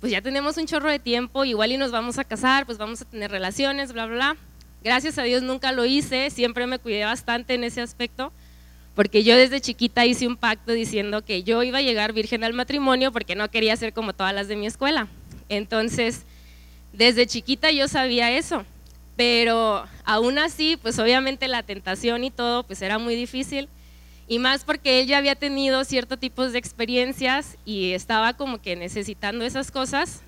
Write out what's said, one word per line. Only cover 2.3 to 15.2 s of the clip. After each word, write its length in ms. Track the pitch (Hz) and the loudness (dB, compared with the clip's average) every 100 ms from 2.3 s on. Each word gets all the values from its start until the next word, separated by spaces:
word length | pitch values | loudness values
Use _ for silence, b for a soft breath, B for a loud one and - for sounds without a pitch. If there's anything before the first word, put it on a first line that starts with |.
| 220 262 269 277 | 0 2 2 2
pues 120 | 220 | -6
vamos 220 | 214 226 | -8 -10
a 40 | |
tener 260 | 247 226 208 | -12 -10 -6
relaciones, 640 | 196 185 202 277 277 277 | -4 -4 0 -2 0 -6
bla, 140 | 233 226 | -6 -6
bla, 100 | 233 | 0
bla". 200 | 269 311 - - - - | 0 -2 -10 -20 -20 -10
Gracias 360 | 220 247 285 294 | 2 2 2 -2
a 60 | |
Dios 180 | 247 247 | 0 0
nunca 300 | 254 262 262 | 0 -4 -2
lo 120 | 254 | 0
hice, 460 | 240 277 285 254 277 | 2 2 0 -2 -2
siempre 360 | 262 240 233 247 | 0 -2 0 -4
me 120 | 254 | -4
cuidé 260 | 233 208 | -4 -4
bastante 480 | 208 233 - 233 240 | -2 -4 -2 -4 -2
en 120 | 254 | -4
ese 180 | 240 233 | -2 -6
aspecto, 500 | 240 - 240 - 269 - b b b b b | -8 -6 -8 -6 -10 -10 b b b b b
porque 280 | - 202 214 | 0 4 4
yo 140 | 214 233 | 6 8
desde 240 | 254 269 | 8 4
chiquita 460 | - 233 233 - 240 | -4 -2 0 4 4
hice 200 | 247 247 | 4 0
un 100 | 240 | 0
pacto 360 | 233 214 - | -2 -2 -2
diciendo 500 | 233 226 220 202 208 | -2 -2 -2 -2 -4
que 200 | 208 196 | -4 -6
yo 200 | 185 226 | 0 2
iba 160 | 247 254 | 2 0
a 40 | |
llegar 320 | 277 226 208 | 0 2 0
virgen 300 | 214 220 233 | -2 -2 -2
al 100 | 226 | -2
matrimonio 580 | 233 247 285 269 254 262 | -2 -2 0 2 4 2
porque 220 | 233 - | 0 -6
no 160 | 185 214 | -4 -2
quería 260 | 233 220 220 | 0 2 0
ser 160 | 226 | -2
como 220 | 214 220 | -4 -6
todas 200 | 185 190 | -2 -2
las 140 | 196 202 | -2 -4
de 80 | 208 | -4
mi 100 | 208 | -6
escuela. 400 | 220 269 311 214 - | -2 0 0 -2 -10